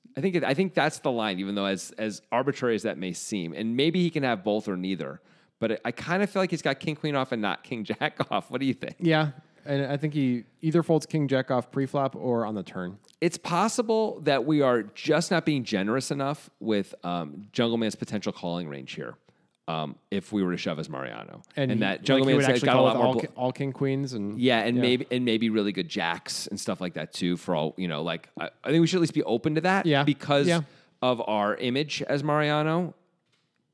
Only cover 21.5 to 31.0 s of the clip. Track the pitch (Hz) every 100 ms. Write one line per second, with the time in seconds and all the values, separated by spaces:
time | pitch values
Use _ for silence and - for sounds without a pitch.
21.5 | - 135 110 98 92 - 135 135 135 135
22.5 | 123 135 127 131 113 123 120 - - 127
23.5 | 127 139 123 139 135 139 120 101 107 127
24.5 | 117 110 123 127 127 123 127 123 110 113
25.5 | 107 101 92 85 101 85 85 - - -
26.5 | 101 - 92 90 80 80 - 87 87 -
27.5 | 82 78 - 90 76 85 85 - - 82
28.5 | - - 160 165 180 165 151 - 117 165
29.5 | 156 180 190 170 139 143 139 - 143 170
30.5 | 170 143 - _ _